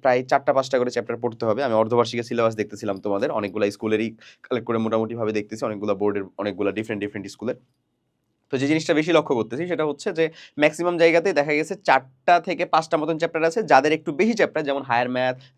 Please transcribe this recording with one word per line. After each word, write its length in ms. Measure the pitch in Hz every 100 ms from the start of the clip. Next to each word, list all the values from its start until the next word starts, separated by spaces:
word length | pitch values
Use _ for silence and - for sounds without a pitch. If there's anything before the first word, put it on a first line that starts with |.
প্রায় 220 | 135 127
চারটা 280 | 127 143 131
পাঁচটা 260 | 135 135 127
করে 120 | 123
চ্যাপ্টার 260 | 123 117 117
পড়তে 300 | 120 113 113
হবে। 140 | 107
আমি 120 | 139
অর্ধবার্ষিকের 500 | 110 110 120 117 117
সিলেবাস 300 | 113 117 113 110
দেখতেছিলাম 440 | 104 104 107 98
তোমাদের, 300 | 104 101 139
অনেকগুলা 400 | 131 101 107 104
স্কুলেরই 400 | - 110 107 113 113 - -
কালেক্ট 240 | - 127 117
করে 120 | 113
মোটামুটিভাবে 540 | 110 113 113 117 110
দেখতেছি, 320 | 110 104 110
অনেকগুলা 300 | 120 104 104
বোর্ডের, 300 | 98 104 101 95 -
অনেকগুলা 320 | 104 92 98
ডিফারেন্ট 280 | 95 113 107
ডিফারেন্ট 220 | 101 104 95
স্কুলের। 260 | - 110 - _ _ _ _ _ _ _ _ _
তো 80 | 131
যে 80 | 139
জিনিসটা 280 | 156 156
বেশি 180 | 156 156
লক্ষ্য 220 | 165 156
করতেছি 320 | 127 110 127 180
সেটা 180 | 165
হচ্ছে 280 | 156 139 -
যে 180 | 156 160 160 - -
ম্যাক্সিমাম 400 | 147 156 175 175
জায়গাতেই 340 | 165 165 170
দেখা 200 | 147 143
গেছে 200 | 151 156
চারটা 680 | 190 - 135 131 _ - 175
থেকে 240 | 170 147 -
পাঁচটা 300 | 165 160 165
মতন 220 | 151 160
চ্যাপ্টার 260 | 165 165
আছে, 180 | 165 165
যাদের 300 | 175 135 147
একটু 200 | 156 175
বেশি 220 | 143 220
চ্যাপ্টার 300 | 226 151 156
যেমন 180 | 147 139
হায়ার 280 | 131 120 123
ম্যাথ, 260 | 127 127 127 -